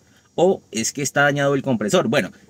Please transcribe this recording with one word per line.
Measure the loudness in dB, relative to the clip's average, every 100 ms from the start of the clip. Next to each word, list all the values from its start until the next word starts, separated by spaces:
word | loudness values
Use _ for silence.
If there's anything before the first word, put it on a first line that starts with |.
| _ _ _ 0
o | 0 0 -4
es | -6 -6
que | -6
está | -4 0
dañado | 0 2 0 0
el |
compresor. | 0 -2 0 0 2
Bueno, | 0 -2 -8 _